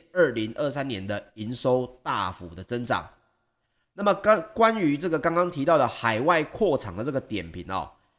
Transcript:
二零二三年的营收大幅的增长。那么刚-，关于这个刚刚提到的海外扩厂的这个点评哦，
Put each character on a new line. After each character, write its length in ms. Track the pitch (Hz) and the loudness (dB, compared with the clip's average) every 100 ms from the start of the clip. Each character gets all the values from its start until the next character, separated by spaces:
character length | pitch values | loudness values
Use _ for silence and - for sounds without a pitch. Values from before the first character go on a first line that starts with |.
| _ | _
二 180 | 180 151 | 2 2
零 220 | 113 110 - | 2 -4 -4
二 160 | 147 | -4
三 160 | 139 135 | -4 -6
年 180 | 101 98 | -6 -6
的 160 | 104 - | -8 -8
营 200 | 110 107 | -12 -8
收 460 | 123 131 127 123 - | -2 0 2 0 -8
大 300 | 156 113 92 | -6 -2 -4
幅 160 | - 87 90 | -6 -14 -14
的 80 | |
增 220 | - 120 120 | -8 -6 -2
长。 200 | 98 - _ _ _ _ _ _ _ _ | -4 -4 _ _ _ _ _ _ _ _
那 80 | - | -2
么 120 | 202 | 0
刚-， 280 | 190 208 214 - - | 2 4 4 2 2
关 240 | 226 220 | 4 4
于 180 | 160 143 | 0 0
这 120 | 175 | 0
个 100 | 160 | 0
刚 140 | 165 170 | 2 2
刚 160 | 180 | 0
提 140 | 143 143 | 0 4
到 120 | 156 | 4
的 80 | 120 | 4
海 360 | - 117 110 | 0 -2 0
外 200 | 147 165 | 2 2
扩 360 | 147 - 202 135 | 0 0 2 2
厂 180 | 110 90 | -2 -8
的 80 | |
这 80 | 131 | -4
个 80 | 135 | -6
点 320 | - 104 82 | -4 -6 -6
评 180 | 87 87 | -10 -6
哦， 220 | 95 71 _ _ | -6 -6 _ _